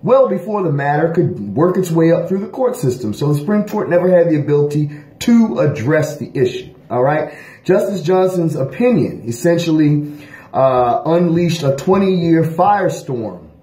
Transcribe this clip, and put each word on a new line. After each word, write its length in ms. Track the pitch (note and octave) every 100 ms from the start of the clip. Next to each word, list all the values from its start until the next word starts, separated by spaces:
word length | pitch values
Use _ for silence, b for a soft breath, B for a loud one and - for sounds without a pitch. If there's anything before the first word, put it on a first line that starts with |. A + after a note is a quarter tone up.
well 260 | D#3 C4+ B3
before 320 | G3+ G#3+ G#3
the 100 | F3
matter 400 | C#3+ C#3+ D#3 E3
could 440 | F3 E3 - G2+ G2+
work 200 | F3+ F#3
its 140 | E3
way 220 | E3 E3
up 180 | E3+ -
through 120 | F#3+
the 80 | G#3
court 260 | - B3+ -
system. 400 | C3+ A#2 G#2+ G#2
So 180 | D3
the 60 | D3
Supreme 240 | D3 G#3
Court 260 | - G#3 F3+
never 180 | E3+ F3+ F3+
had 140 | E3+
the 100 | D3+
ability 520 | C#3+ D3 C#3+ D3 D3 B B B
to 400 | - A#3 A3 B2
address 580 | D3 C#3 A2+ D#3 - -
the 120 | A#2+ C#3+
issue, 380 | B2 - - - -
all 140 | A#2+
right? 320 | C3 - - B B B -
Justice 380 | F#3 G3+ G3
Johnson's 520 | D3+ F#3 F#3 F3+ E3 -
opinion 680 | C3+ - B3 G#3+ A2+ - A2+
essentially, 880 | A#2 E3+ E3+ E3+ D#3 D3+ D3 D3 B B B B
uh, 480 | - C3+ B2+ A#2+ A#2 D#3
unleashed 560 | E3+ F3 E3 F3 -
a 140 | C#3 C3+
twenty-year 680 | - G3 F#3+ F#3 E3 D#3+
firestorm 1040 | D#3+ - F#3+ G#3 F3+ D3+ - B2 G#2+ F2+ D#2 -